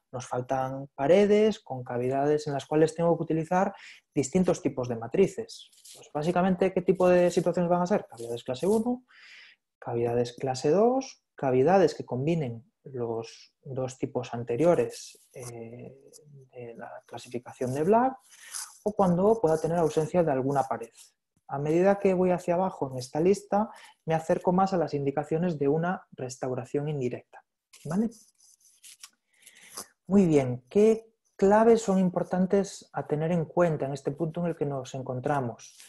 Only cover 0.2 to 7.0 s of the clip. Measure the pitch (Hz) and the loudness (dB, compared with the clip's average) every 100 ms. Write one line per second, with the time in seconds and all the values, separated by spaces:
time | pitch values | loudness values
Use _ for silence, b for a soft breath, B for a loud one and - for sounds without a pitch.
0.2 | - 127 123 131 131 135 139 - 143 185 | -8 -8 -4 -4 -4 -6 -12 -2 4 4
1.2 | 202 208 214 208 - 131 127 123 127 135 | 6 4 2 0 -8 -12 -8 -4 -2 0
2.2 | 143 151 151 139 - 156 160 156 170 165 | 0 0 -2 -8 -2 2 2 2 0 0
3.2 | 160 160 156 180 196 - B B _ 151 | 0 -4 0 0 0 -4 B B _ -4
4.2 | 131 185 185 165 190 143 123 113 113 170 | 0 0 2 0 -2 -4 -6 -6 -4 2
5.2 | 190 - 113 - - _ - - - 147 | 2 0 -12 -14 -20 _ -20 -20 -12 -6
6.2 | 156 175 190 185 190 185 180 185 | -2 0 2 2 0 0 0 2